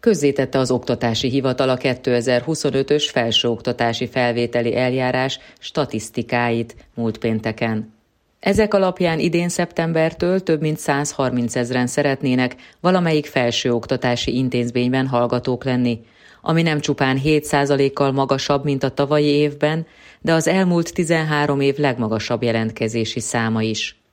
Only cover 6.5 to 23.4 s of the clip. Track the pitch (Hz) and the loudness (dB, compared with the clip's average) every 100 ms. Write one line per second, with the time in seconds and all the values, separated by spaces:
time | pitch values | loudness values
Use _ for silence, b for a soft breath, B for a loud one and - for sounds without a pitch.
6.5 | 117 117 - B - 113 107 113 110 110 | -2 -4 -10 B -6 -4 -2 -2 -2 -4
7.5 | 110 117 107 107 _ _ _ _ _ - | -4 -2 -4 -6 _ _ _ _ _ 0
8.5 | 202 214 208 190 180 175 160 170 170 175 | 2 4 2 2 0 0 0 0 0 -2
9.5 | 175 175 - 165 160 160 160 175 185 185 | -2 -4 -2 -2 2 0 0 0 0 0
10.5 | 156 151 156 - 143 147 - 131 123 120 | 0 0 -4 -2 -2 -2 -2 -2 0 -2
11.5 | 127 120 127 123 - 147 135 139 127 127 | -2 -2 -2 -2 0 0 0 0 0 0
12.5 | - B B 175 185 170 156 147 - 120 | -4 B B 0 2 2 0 0 0 0
13.5 | 117 131 120 110 127 127 120 - 123 131 | 0 0 -2 -2 -2 0 -2 -2 0 0
14.5 | 123 120 120 123 131 135 123 120 123 120 | 0 0 0 0 0 0 0 0 0 -2
15.5 | 123 131 123 123 117 B B B B - | -4 -2 0 0 -2 B B B B 0
16.5 | 165 165 151 143 143 135 131 143 151 147 | 2 2 0 -2 0 2 2 2 2 2
17.5 | 143 139 139 139 135 139 135 135 135 - | 0 2 4 2 2 0 2 0 0 2
18.5 | 143 143 139 135 131 143 151 147 143 147 | 0 0 0 -2 0 0 2 4 4 2
19.5 | 143 151 160 160 B B B - 165 160 | 0 0 0 -6 B B B 0 2 4
20.5 | 190 185 170 170 - 165 165 156 147 147 | 2 4 2 0 -2 0 0 2 0 0
21.5 | 139 139 139 147 120 110 110 - 120 117 | 2 2 2 0 0 -2 -2 -2 -2 0
22.5 | 113 110 110 113 113 110 - - 123 | 0 -2 -2 -4 -2 -4 -4 -4 -2